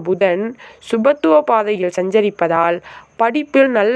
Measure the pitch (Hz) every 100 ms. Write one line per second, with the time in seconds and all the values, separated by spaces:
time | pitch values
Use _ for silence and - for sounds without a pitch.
0 | 170 180 190 180 226 254 - - - 233
1 | 247 294 320 302 302 226 208 208 180 185
2 | 185 214 208 202 170 165 170 170 - -
3 | - - 233 269 285 269 269 233 208